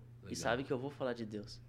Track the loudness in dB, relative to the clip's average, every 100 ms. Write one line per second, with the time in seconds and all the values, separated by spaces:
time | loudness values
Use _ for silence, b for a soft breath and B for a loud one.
0 | -12 -14 -4 2 4 4 4 2 2 0
1 | 0 0 -2 -4 -4 -10